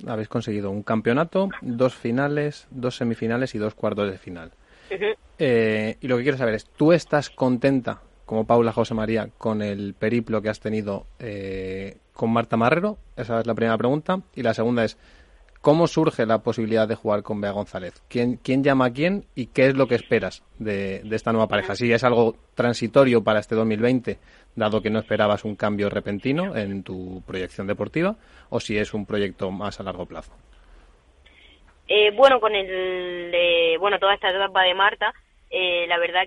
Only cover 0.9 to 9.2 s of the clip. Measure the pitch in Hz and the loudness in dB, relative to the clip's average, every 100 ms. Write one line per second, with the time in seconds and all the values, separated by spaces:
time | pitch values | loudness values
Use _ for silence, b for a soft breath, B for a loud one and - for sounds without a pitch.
0.9 | 110 110 123 170 190 196 - - 120 127 | -2 2 0 0 -2 -2 -4 -6 0 0
1.9 | - 117 120 143 147 147 - - 131 123 | 0 -4 -2 0 -2 -4 -6 -14 -8 -6
2.9 | - 120 113 113 120 131 110 107 - 107 | -2 -2 -2 -2 -2 -2 -2 -4 -2 -2
3.9 | 104 101 92 - 87 82 - B B B | 0 0 -4 -12 -14 -16 -20 B B B
4.9 | 190 208 - - - 147 117 110 110 107 | -4 -4 -4 -8 -2 2 4 4 0 -2
5.9 | - 135 123 131 131 120 107 - - 151 | -4 -2 0 0 0 0 -2 -4 0 4
6.9 | 170 - 151 - - 131 123 139 135 117 | 4 4 -2 -2 -2 0 2 2 0 -2
7.9 | 107 - _ - 110 110 120 117 113 113 | -8 -12 _ -6 -2 4 4 4 0 -2
8.9 | 113 110 113 | -2 -2 -2